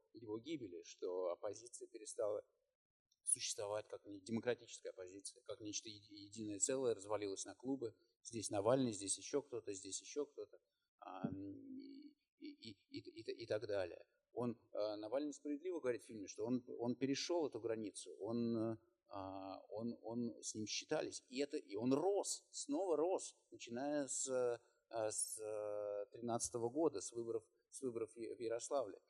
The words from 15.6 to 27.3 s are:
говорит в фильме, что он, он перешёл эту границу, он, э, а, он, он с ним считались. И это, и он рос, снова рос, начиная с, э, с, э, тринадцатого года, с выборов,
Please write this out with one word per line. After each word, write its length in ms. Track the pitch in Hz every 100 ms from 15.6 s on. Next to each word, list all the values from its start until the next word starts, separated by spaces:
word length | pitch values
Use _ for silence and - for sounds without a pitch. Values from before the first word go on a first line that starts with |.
| 180 165
говорит 220 | 127 113
в 40 | -
фильме, 200 | 110 90
что 180 | - 113
он, 180 | 127 - 107
он 160 | 120
перешёл 520 | 120 135 139 - 175 139
эту 140 | 113
границу, 520 | 113 113 107 - 92 76
он, 520 | 101 120 117 113 113
э, 40 | 110 _ _ -
а, 520 | 98 95 95 95 - -
он, 280 | 104 117 -
он 320 | 110 120 117 -
с 120 | -
ним 120 | 113 107
считались. 580 | - - 156 - - -
И 100 | 127
это, 180 | 143 151
и 180 | - 101
он 160 | 123
рос, 520 | 135 185 202 - - -
снова 460 | - - 151 190 147
рос, 380 | 175 170 - - _
начиная 560 | 117 120 120 143 147 131
с, 220 | - 135
э, 840 | 127 123 117 _ _ - 113 110
с, 280 | - - 110
э, 680 | 107 107 107 104 104 104 104
тринадцатого 560 | 117 117 117 - 120 117
года, 320 | 143 165 98
с 120 | -
выборов, 300 | 117 117